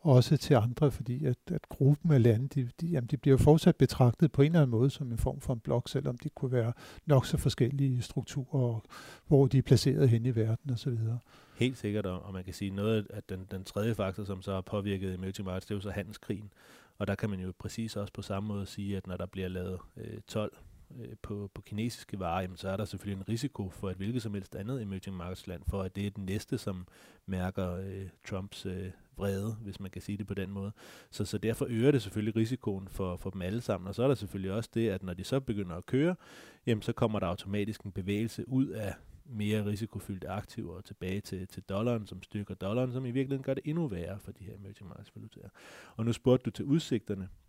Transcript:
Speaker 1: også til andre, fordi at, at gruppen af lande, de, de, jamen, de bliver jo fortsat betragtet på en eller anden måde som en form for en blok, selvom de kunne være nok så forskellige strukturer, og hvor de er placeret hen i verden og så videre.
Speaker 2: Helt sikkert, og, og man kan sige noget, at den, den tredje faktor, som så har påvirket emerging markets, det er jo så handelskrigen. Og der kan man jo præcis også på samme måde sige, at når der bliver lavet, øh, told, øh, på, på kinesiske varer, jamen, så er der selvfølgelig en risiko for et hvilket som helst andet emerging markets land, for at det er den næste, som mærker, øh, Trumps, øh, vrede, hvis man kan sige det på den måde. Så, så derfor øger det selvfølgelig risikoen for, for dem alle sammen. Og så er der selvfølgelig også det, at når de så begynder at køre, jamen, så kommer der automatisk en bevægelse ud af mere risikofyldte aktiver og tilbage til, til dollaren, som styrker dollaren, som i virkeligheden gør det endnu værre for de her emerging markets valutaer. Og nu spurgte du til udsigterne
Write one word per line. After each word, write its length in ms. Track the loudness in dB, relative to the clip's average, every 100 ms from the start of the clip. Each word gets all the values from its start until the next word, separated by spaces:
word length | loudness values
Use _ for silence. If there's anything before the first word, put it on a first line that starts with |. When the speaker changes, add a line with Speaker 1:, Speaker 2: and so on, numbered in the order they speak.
Speaker 1:
også 360 | 10 8 8 4
til 180 | 6
andre, 360 | 6 6 4 2
fordi 340 | 2 -4 -2
at, 140 | 0 -2 -2
at 220 | -6 -6
gruppen 440 | 2 4 6 6
af 100 | 8
lande, 260 | 8 6 2
de, 220 | -2 -4 -4
de, 60 | -2
jamen, 220 | -2 -2
de 80 | 0
bliver 160 | 6
jo 60 | 8
fortsat 380 | 10 8 8 6
betragtet 560 | 4 6 6 6 4
på 100 | 6
en 40 | 6
eller 160 | 6
anden 80 | 6
måde 200 | 6 4
som 220 | 2 -4
en 60 | 0
form 220 | 0 -2
for 120 | -4
en 80 | -4
blok, 280 | 0 0 0
selvom 300 | -2 -2 -4
de 100 | -8
kunne 240 | -4 0
være 200 | 2 0 -2 -12 -12 6
nok 200 | 6 6
så 100 | 2
forskellige 680 | 2 4 2 4 2 2
strukturer, 560 | -2 -4 -4 -6 -2 0
og 240 | 2 0 -8 -18 -18 -20 6
hvor 200 | 8 8
de 120 | 6
er 40 |
placeret 460 | 8 8 8 6 6
hen 180 | 6 4
i 80 |
verden 360 | 2 2 0 -2
og 80 | -4
så 120 | -2
videre. 280 | -2 -2 -2 -8 -20 -20 -2
Speaker 2:
Helt 220 | -2 0
sikkert, 280 | -4 -2 -2
og, 160 | -4
og 100 | -6
man 120 | -8
kan 100 | -8
sige 160 | -6 -4
noget, 360 | 0 2 2 0
at 180 | -10 -10
den, 180 | -10 -8
den 140 | -10
tredje 300 | -6 -2 -2
faktor, 300 | 0 -2 -4
som 180 | -8 -8
så 100 | -4
har 80 | -6
påvirket 540 | -4 -4 -2 -2 -4
emerging 320 | -4 -6 -6 -6
markets, 200 | -6 -6
det 80 |
er 20 | -8
jo 40 |
så 100 | -6
handelskrigen. 600 | -6 -8 -12 -8 -8 -8 _ -20 -20 -20 _
Og 80 | -4
der 80 |
kan 160 | -2 -2
man 100 | -4
jo 120 | -6 -8
præcis 380 | -10 -6 -6 -6
også 160 | -8
på 100 | -8
samme 240 | -6 -4 -4
måde 200 | -6 -6
sige, 300 | -6 -4 -4
at 100 | -6
når 100 | -8
der 100 | -8
bliver 220 | -6 -6
lavet, 300 | -4 -6 -8 -10 -14
øh, 240 | -12 -12 -6
told, 260 | -4 -4 -6 -20 -20 -20 -16
øh, 80 | -14 -14
på, 280 | -10 -8 -8
på 80 | -12
kinesiske 560 | -8 -4 -4 -6 -12 -6
varer, 220 | -2 -2
jamen, 160 | -4 -6
så 120 | -6
er 80 | -4
der 80 |
selvfølgelig 360 | -4 -6 -6 -6
en 80 | -4
risiko 420 | -4 -4 -6 -8
for 200 | -6 -8
et 60 | -4
hvilket 260 | -4 -4
som 120 | -4
helst 200 | -6 -8
andet 280 | -10 -6 -6
emerging 340 | -6 -8 -8 -8
markets 300 | -8 -10 -10
land, 160 | -10 -6
for 160 | -6
at 140 | -6 -4
det 100 | -6
er 40 |
den 140 | -6
næste, 340 | -6 -6 -4 -6
som 280 | -6 -8 -10 -20 -20 -20 -6
mærker, 460 | -4 -2 -2 -4
øh, 340 | -4 -8 -10 -12 -14 -10
Trumps, 380 | -8 -8 -10 -8
øh, 240 | -6 -8 -12 _ -6
vrede, 400 | -2 -2 -4 -6
hvis 180 | -10 -10
man 100 | -12
kan 120 | -10
sige 160 | -8 -6
det 80 | -4
på 80 |
den 160 | -4 -4
måde. 220 | -6 -8 -10 -18 -20 -18
Så, 140 | -6
så 140 | -4 -2
derfor 280 | -2 -2 -2
øger 220 | 4 4
det 120 | 4
selvfølgelig 340 | 0 -4 0 0
risikoen 520 | 0 -2 -4 -4 -6
for, 280 | -4 -4 -4
for 140 | -6
dem 120 | -6
alle 180 | -4 -4
sammen. 280 | -2 -4 -4
Og 60 |
så 80 | 0
er 60 | 2
der 60 |
selvfølgelig 380 | 2 -2 -6 -4
også 180 | -4 -2
det, 140 | 0 0
at 140 | -2
når 120 | -6
de 100 | -8
så 160 | -2 -2
begynder 360 | -2 -4 -4 -8
at 100 | -2
køre, 300 | 2 2 0 -8 -20 -20 -8 -2
jamen, 160 | 0
så 100 | 0
kommer 260 | 0 0 0
der 80 | -2
automatisk 560 | -4 -4 -2 -2 -4
en 100 | -10
bevægelse 560 | -8 -2 -2 -2 -6 -2
ud 180 | 0 0
af 280 | -2 -8 -10 -16 -20 -12
mere 400 | -4 0 0 0
risikofyldte 600 | -2 -6 -8 -8 -8 -6
aktiver 460 | -8 -8 -10 -10
og 100 | -10
tilbage 360 | -14 -8 -4 -4
til, 260 | -6 -8 -8
til 160 | -12
dollaren, 440 | -6 -2 0 -2 -4
som 160 | -12
styrker 320 | -10 -10 -8
dollaren, 380 | -6 -2 -2 -2
som 140 | -4 -4
i 40 |
virkeligheden 320 | -2 -2 -2
gør 120 | -2
det 80 | -4
endnu 240 | -2 -2 -2
værre 300 | -4 -6 -8
for 140 | -12
de 120 | -16
her 100 | -14
emerging 340 | -14 -16 -16 -16
markets 280 | -16 -18 -16
valutaer. 320 | -18 -18 -20 -20 -20 -20 -16 -4
Og 80 |
nu 80 | -2
spurgte 320 | 2 6 6
du 60 | 4
til 140 | -6
udsigterne 640 | 2 2 2 -2 -2 -6 -6 -12